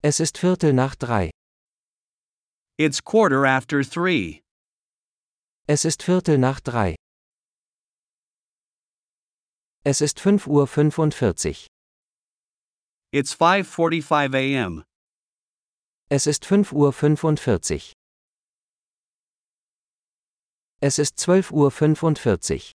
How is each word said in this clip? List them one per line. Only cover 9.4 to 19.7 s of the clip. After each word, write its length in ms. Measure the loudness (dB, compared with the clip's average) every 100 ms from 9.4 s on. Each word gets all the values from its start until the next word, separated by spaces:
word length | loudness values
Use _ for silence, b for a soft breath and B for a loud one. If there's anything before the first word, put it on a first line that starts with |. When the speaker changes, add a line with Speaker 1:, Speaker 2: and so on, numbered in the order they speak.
| _ _ _ _
Speaker 1:
Es 200 | -4 0
ist 180 | -2 -2
fünf 260 | 0 0 2
Uhr 200 | 2 2
fünfundvierzig. 1000 | 2 0 2 -2 0 -2 0 -6 -8 -16 _ _ _ _ _ _ _ _ _ _ _ _ _ _
Speaker 2:
It's 200 | -4 -4
five 340 | 0 2 2 -2
forty-five 680 | -2 -2 -2 0 0 0
A 60 | -2
M. 440 | -2 -2 -4 -8 -14 _ _ _ _ _ _ _ _ _ _ _ _
Speaker 1:
Es 160 | -2 0
ist 180 | -2
fünf 280 | 2 2 2
Uhr 200 | 2 2
fünfundvierzig. 1040 | 4 0 2 0 0 0 -2 -2 -6 -8 _ _ _ _ _ _ _ _ _ _ _ _ _ _ _ _ _ _